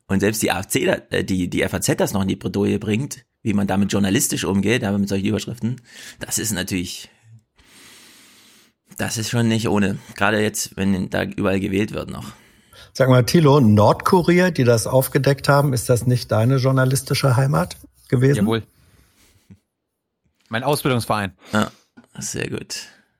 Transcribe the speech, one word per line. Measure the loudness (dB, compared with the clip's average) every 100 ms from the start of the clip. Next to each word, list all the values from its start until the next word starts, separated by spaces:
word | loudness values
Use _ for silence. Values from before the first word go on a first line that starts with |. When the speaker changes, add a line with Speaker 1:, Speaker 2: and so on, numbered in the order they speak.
| -4
Speaker 1:
und | 0
selbst | 0 0
die | -2
A | -4
F | -4
C | -2 0
da, | -2 -2
äh, | -4
die, | -2 -2 -2
die | -2
F | -2
A | -2
Z | -2 0
das | 0
noch | -2
in | -2
die | -4
Bredouille | -4 -2 -2 -2
bringt, | -2 -4 -4 -12 _ _
wie | -4
man | -2 0
damit | 0 0
journalistisch | 0 0 0 -2 -4
umgeht, | -2 0 0 -2
aber | -2 -2
mit | -2
solchen | -2 -2
Überschriften, | -4 -6 -8 -8 -10 -14 -20 -20 -18
das | -10 -6
ist | -4
natürlich, | -6 -4 -6 -6 -12 -18 _ _ -20 _ _ _ -20 -20 -20 -20 -20 _ _ _ _ _ _ _ -10
das | -6 -6
ist | -2
schon | 0 2
nicht | 0 0
ohne, | 0 0 -2 -10 -4
gerade | 0 0
jetzt, | -2 -4 -8 -4
wenn | -2 -2 -2
da | -4
überall | -4 -2 -2 0
gewählt | 0 -2 -2
wird | -6 -10
noch. | -12 -14 -18 _ _ _ -20 -6
Speaker 2:
Sag | 0 4
mal, | 4
Thilo, | 4 6 6 6
Nordkorea, | 6 6 6 4 2 4 4 4 2
die | 2
das | 2 2 2
aufgedeckt | 0 2 0 2 2 2
haben, | 2 2
ist | 0 0
das | 0 2
nicht | 0 0
deine | 0 2 2
journalistische | 2 2 2 0 -2 0 2 2
Heimat | 2 0 -2 -8 -20 _ -4
gewesen? | 2 2 2 0
Speaker 3:
Jawohl. | -2 -4 _ _ _ _ _ _ _ _ -20 _ _ _ _ _ _ _ _ -10
Mein | -4
Ausbildungsverein. | -2 0 0 0 -2 -2 -4 -10 -4
Speaker 1:
Ja, | -2 -2 -6 _ _ -20 -12
sehr | -10 -8 -8
gut. | -10 -10 -14 -16 _ _